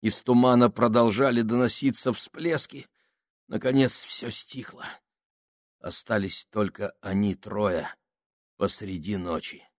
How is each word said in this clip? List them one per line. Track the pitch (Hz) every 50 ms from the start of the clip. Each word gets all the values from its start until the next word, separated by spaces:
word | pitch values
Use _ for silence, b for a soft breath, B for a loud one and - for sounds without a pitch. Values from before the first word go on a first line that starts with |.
Из | - 110 104 - -
тумана | - 123 120 123 127 127 120 123 120
продолжали | - - 113 120 110 120 117 117 101 104 139 139 123 117 117
доноситься | 110 117 120 127 117 - - - 139 117 - - 131 117
всплески. | - - - _ 151 156 170 165 143 - - - 139 - _ _ _ _ _ _ _ _ _ _ _ _ _
Наконец | - 110 - 131 131 135 135 123 - - -
все | - - - - 120
стихло. | - - - - - 135 113 - - - - - - - _ _ _ _ _ _ _ _ _ _ _ _ _ _ _ _
Остались | _ - 90 - - - 113 107 98 95 - - -
только | _ _ 110 104 95 - - 104 98 - _
они | - 98 98 98 104 104 92
трое | - - 107 107 104 104 101 90 80 76 - - _ _ _ _ _ _ _ _ _ _ _ _
посреди | _ 95 98 - - 107 98 95 87 76 92 104
ночи. | 95 90 87 82 78 - - - - _ _ _